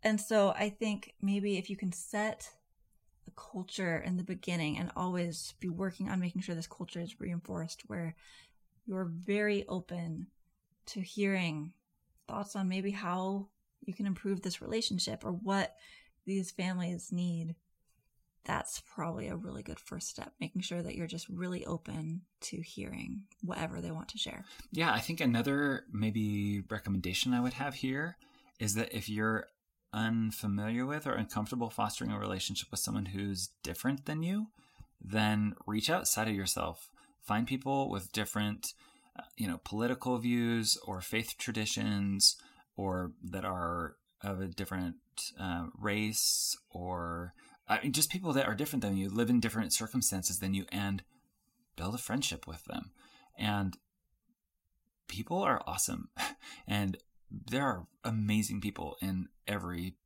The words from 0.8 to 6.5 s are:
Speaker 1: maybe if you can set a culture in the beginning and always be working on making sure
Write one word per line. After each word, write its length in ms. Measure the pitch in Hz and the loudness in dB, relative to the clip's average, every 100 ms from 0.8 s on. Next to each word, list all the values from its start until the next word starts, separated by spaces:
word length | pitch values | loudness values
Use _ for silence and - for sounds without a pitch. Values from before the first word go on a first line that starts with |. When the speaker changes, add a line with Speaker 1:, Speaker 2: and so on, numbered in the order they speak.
| 220 202 - - | 0 0 -4 -2
Speaker 1:
maybe 380 | 196 202 202 190 | 2 4 4 0
if 100 | 185 | 0
you 60 | 196 | -2
can 160 | 185 | -2
set 580 | 175 - 214 214 - - - _ _ _ _ _ _ - | -2 -4 0 0 -2 -10 -18 _ _ _ _ _ _ -20
a 40 | - | -18
culture 580 | - 196 185 - 185 165 | -10 -8 -6 -2 2 2
in 180 | - 180 | 2 -2
the 60 | |
beginning 540 | 185 180 - 175 151 - | 0 -4 -2 0 2 0
and 120 | 175 - | -2 0
always 580 | 180 180 175 165 - - | 0 0 0 -4 -8 -6
be 80 | 180 | -6
working 400 | 170 190 180 190 | -2 -2 -2 -2
on 120 | 185 | 0
making 220 | 180 180 | 0 -2
sure 120 | 185 | -2